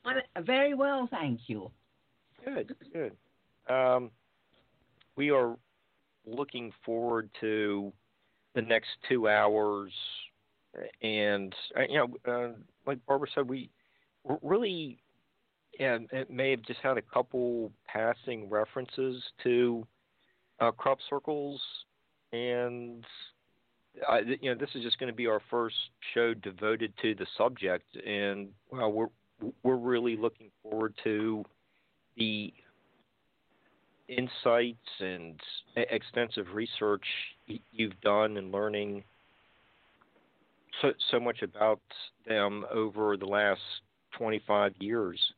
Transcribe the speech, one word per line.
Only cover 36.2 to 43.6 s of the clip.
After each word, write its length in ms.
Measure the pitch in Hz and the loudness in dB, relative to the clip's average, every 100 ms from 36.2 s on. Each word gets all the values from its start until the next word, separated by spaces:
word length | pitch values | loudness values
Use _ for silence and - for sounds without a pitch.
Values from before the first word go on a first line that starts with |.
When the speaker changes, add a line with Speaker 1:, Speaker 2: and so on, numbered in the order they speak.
| 113 110 90 | -2 -4 -6
Speaker 2:
research 500 | 101 120 - 107 101 - - - - - | -4 -4 0 0 0 -2 -8 -8 -14 -12
y-, 140 | 107 _ | -12 _
you've 280 | 113 110 92 | -4 -4 0
done 380 | 107 104 107 104 | 2 4 4 0
and 140 | 95 | -4
learning 520 | 98 107 104 104 101 - _ _ _ _ _ _ _ _ _ _ _ _ _ _ _ _ - | -2 0 0 -2 -6 -12 _ _ _ _ _ _ _ _ _ _ _ _ _ _ _ _ 0
so, 120 | 143 - - | 2 2 0
so 80 | 123 | 2
much 240 | 120 113 | 0 -2
about 380 | 98 104 110 107 _ - - _ | -6 2 4 4 _ -16 -16 _
them 400 | 113 110 101 104 - | -2 2 2 0 -4
over 460 | 113 110 101 107 98 | 0 0 2 2 2
the 100 | 95 | 2
last 340 | 101 104 95 | 4 4 2